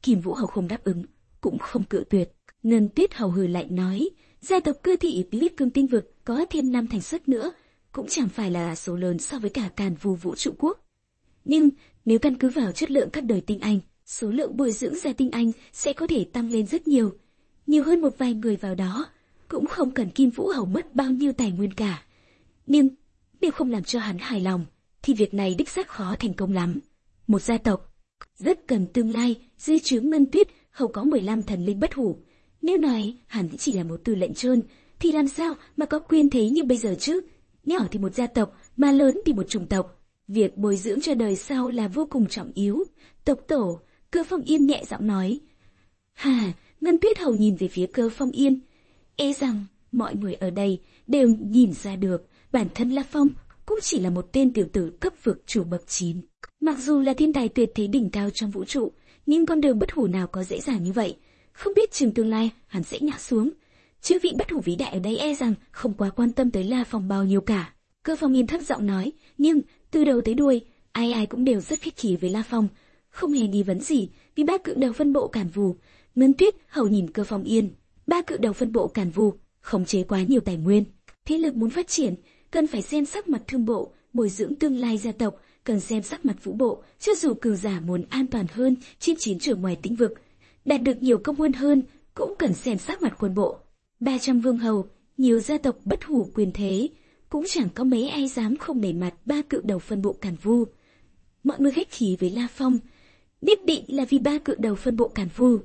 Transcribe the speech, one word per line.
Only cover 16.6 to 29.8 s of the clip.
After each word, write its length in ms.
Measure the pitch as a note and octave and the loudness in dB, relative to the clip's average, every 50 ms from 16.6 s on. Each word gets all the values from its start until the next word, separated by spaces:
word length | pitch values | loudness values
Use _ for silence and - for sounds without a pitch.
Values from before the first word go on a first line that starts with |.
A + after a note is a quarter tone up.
| G#3+ | -2
rất 220 | G3 - E4+ - D#4 | 0 -2 -4 0 2
nhiều. 240 | C#4+ B3+ A3+ G3+ - - _ _ _ _ _ _ _ _ _ | 4 4 4 2 -2 -8 _ _ _ _ _ _ _ _ _
Nhiều 160 | - D4 D4+ | 2 2 2
hơn 180 | C#4 D4+ E4+ E4+ | 4 4 2 4
một 180 | D#4 C#4 C4 - | 2 0 0 0
vài 160 | C4 B3 A#3 | -2 -2 -2
người 220 | G#3+ A3 A#3 G#3 | -2 -2 -2 -2
vào 180 | - - G3 F#3 | -2 -4 -6 -4
đó, 320 | F3+ F#3+ F#3 F#3+ A#3 D#4+ - _ _ _ _ _ _ _ _ | -4 -4 -4 -4 -6 -8 -10 _ _ _ _ _ _ _ _
cũng 180 | - - - | -4 -4 -4
không 240 | D#4 - - D4+ B3+ | -4 -2 -2 -2 -2
cần 200 | B3+ C4 A3+ F3+ | 0 -2 -4 -2
Kim 200 | - - C4+ B3 | 2 2 2 2
Vũ 180 | A#3 - - F#4+ | 2 0 -2 -2
Hầu 180 | F#4 C4+ G#3 | -2 -2 -2
mất 280 | F3+ F#3 D4 F4+ - - | -2 -2 -4 -4 -2 -2
bao 160 | B3 C#4 C4 | -2 0 0
nhiêu 220 | C4 B3+ C#4+ C#4+ | 0 0 0 -2
tài 180 | B3+ - B3 G#3 | 0 0 -2 -2
nguyên 220 | F3+ E3+ G3+ G3 | 0 -2 -4 -4
cả. 320 | F#3+ - A3 G3+ F3 D3+ _ _ _ _ _ _ _ _ _ _ _ _ _ | -4 -4 -4 -4 -4 -6 _ _ _ _ _ _ _ _ _ _ _ _ _
Nhưng 220 | - C#4+ D4 C#4 C4+ C4 _ _ _ _ _ _ _ _ _ | 2 4 6 6 4 2 _ _ _ _ _ _ _ _ _
nếu 100 | - E4+ | -2 -2
không 200 | - - D#4+ B3+ | 0 -2 -2 -2
làm 140 | A#3 G#3 F3 | -2 -4 -4
cho 140 | - - A#3+ | -4 -6 -4
hắn 200 | G#3+ G#3 F#3 F3 | -4 -4 -8 -8
hài 220 | F#3+ - C4 G3+ | -6 -6 -4 -2
lòng, 260 | F3+ F#3 F#3 F3+ E3 - _ _ _ _ _ _ | -2 -2 -2 -2 -4 -8 _ _ _ _ _ _
thì 120 | - - C4 | -2 0 2
việc 200 | G#3 G#3+ G3+ - | 2 2 0 2
này 200 | G3+ G3 F#3+ F#3 E3+ | -2 -2 -2 0 -2
đích 100 | D#4+ - | -4 -4
xác 200 | - F#4 F#4+ - | -4 -6 -6 -6
khó 260 | - - G3+ F3+ G#3+ - | -8 -8 -6 -6 -4 -4
thành 160 | - A3 F3+ | -4 -6 -4
công 180 | - G3 F#3 | -4 -4 -2
lắm. 260 | G3 F#3 F3 E3+ F3+ C#4+ - _ _ _ _ _ _ _ _ | -2 -2 -2 -2 -4 -6 -8 _ _ _ _ _ _ _ _
Một 160 | - G#3+ G3 | 2 2 2
gia 160 | - - A#3 A3+ | 2 0 -2 0
tộc 360 | A3+ A#3 G3+ - - - - _ _ _ _ _ - _ _ _ | 2 0 0 0 -4 -14 -20 _ _ _ _ _ -20 _ _ _
rất 280 | F#3 C4+ F#4 - _ | 0 0 0 0 _
cần 200 | - - G#3+ F#3 | -2 0 0 0
tương 260 | F3 - B3 A#3 A3 | 0 0 0 0 0
lai, 240 | A3 A3+ A#3+ B3 A3+ A3 - _ _ _ | 0 0 0 0 0 -2 -8 _ _ _
dưới 200 | - - D#4 | 0 2 2
trướng 320 | D#4+ | 2